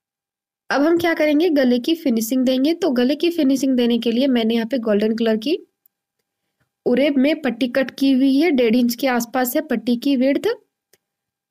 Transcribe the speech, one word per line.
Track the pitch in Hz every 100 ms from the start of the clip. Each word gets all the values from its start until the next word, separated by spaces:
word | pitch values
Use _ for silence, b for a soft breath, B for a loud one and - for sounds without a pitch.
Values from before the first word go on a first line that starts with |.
| _ _ _ _ _ _ _
अब | 233
हम | 294 339
क्या | 339
करेंगे, | 330 302 294 359
गले | 285 254 247
की | 240 330
फिनिशिंग | 285 226 226 262 254
देंगे। | 262 269 339
तो | 359
गले | 247 247 294
की | 339
फिनिशिंग | 339 277 269 269 254
देने | 240 240
के | 233
लिए | 226 277
मैंने | 240 220
यहाँ | 233 226
पे | 277
गोल्डन | 226 202 220 220
कलर | 226 220
की | 233 359 - _ _ _ _ _ _ _ _ _ _ _ -
उरे | 247 285
में | 277 269 311
पट्टी | 269 226 254
कट | 262 254
की | - 269
हुई | 262 269 269
है, | 339
डेढ़ | 269 247 247
इंच | 240
के | 233 269
आसपास | 240 240 262 254 302
है |
पट्टी | 311 233 - 240
की | 277 269
विड्थ | 262 285 381 480 _ _ _ _ _ _ _ _ _